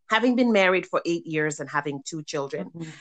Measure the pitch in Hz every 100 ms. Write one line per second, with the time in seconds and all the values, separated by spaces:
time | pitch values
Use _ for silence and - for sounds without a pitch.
0 | - 220 247 247 240 208 190 185 180 -
1 | - 170 165 156 151 151 139 147 147 139
2 | - 160 151 151 139 - 175 165 160 -